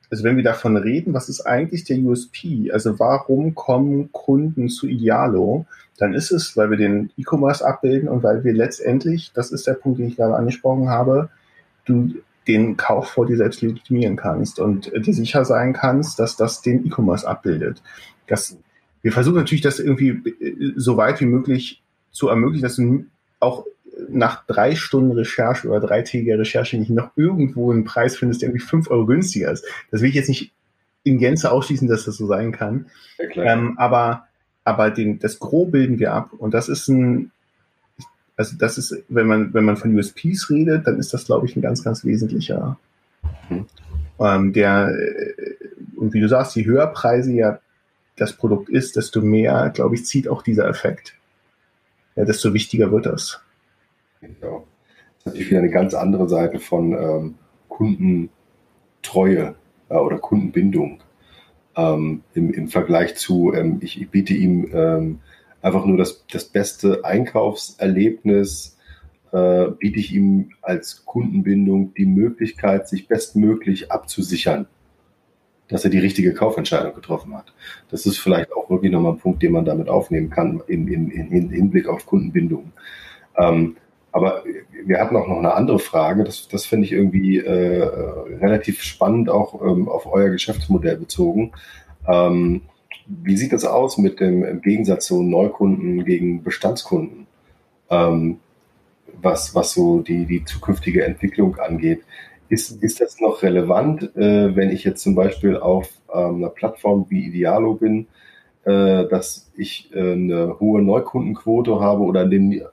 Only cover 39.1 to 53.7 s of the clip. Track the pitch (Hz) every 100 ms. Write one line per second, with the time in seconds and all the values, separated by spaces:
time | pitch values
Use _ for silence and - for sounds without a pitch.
39.1 | 120 110 107 98 110 107 104 113 107 98
40.1 | - 165 190 - 147 160 156 - - -
41.1 | 127 - - 127 - - 120 113 113 -
42.1 | 110 110 - - - - - _ _ _
43.1 | _ - - - 87 107 _ - - -
44.1 | - 104 98 98 107 101 101 98 - -
45.1 | - - - - - - - - - 107
46.1 | 107 107 127 127 117 107 135 156 - 117
47.1 | 123 127 120 107 107 _ _ _ _ _
48.1 | - 107 - 113 101 - 135 131 113 -
49.1 | 110 107 110 113 123 135 - 120 117 -
50.1 | 135 120 - - 107 - - - - -
51.1 | - _ _ _ _ _ _ _ _ _
52.1 | - 107 104 107 107 - 117 98 107 -
53.1 | 156 - - _ _ _